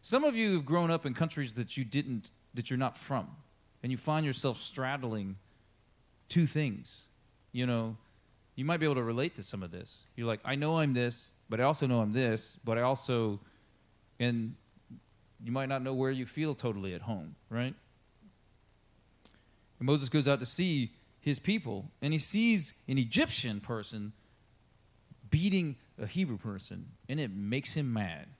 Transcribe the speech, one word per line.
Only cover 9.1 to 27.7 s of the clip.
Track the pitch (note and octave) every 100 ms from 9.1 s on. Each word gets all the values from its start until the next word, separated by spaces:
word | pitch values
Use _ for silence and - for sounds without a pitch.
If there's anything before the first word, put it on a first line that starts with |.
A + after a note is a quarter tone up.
| A#2 D#3+ -
to |
some | G2 G2
of | F2+
this. | F2+ - - - -
You're | A#2
like, | G#2+
"I | - C#3
know | D3+ E3
I'm | D3+
this, | B2 B2 B2 - - -
but | A2+
I |
also | C3 D3+ C3+
know | A#2+
I'm | G#2+
this, | A2+ B2 A2 - -
but | A#2 A2+
I |
also," | B2 C3+ - B2 A2 G2+ - _ _ _ _ _ _ _
and | B2 A#2+ A2+ - _ _ _ - _ _ _ _
you | A2+
might | C3 C3+
not | C3+
know | C3
where | C3 C3
you | C3 B2
feel | - D#3
totally | C3+ B2 G2+ F#2+
at | F2+
home, | - G2+ D#2+ - _
right? | A2+ B2+ - _ _ _ _ - _ _ _ _ _ _ _ _ _ - - _ _ _ _
And | B2+
Moses | D3 C3+
goes | C#3 C3+
out | C#3
to | A#2+
see | - F#3 D3 A#2 - - _
his | D3 C#3
people, | - G#3+ C3 G2+ D3 -
and | C#3+
he | D#3
sees | - G3+ A#3 G#3+ D3 - -
an | C3+
Egyptian | A#2 F#3 D#4 - B2 G2+
person | - A2+ G2+ A2 G#2 - _ _ _ _ _ _ _ _ _ - G#2+
beating | D3+ G3 F#3+ E3 C3 - -
a | G#2
Hebrew | F3+ F3+ G#2+
person, | A2+ G2 - F#2 F2+ - -
and | C#3+
it | B2+
makes | G2 G2+ C3 -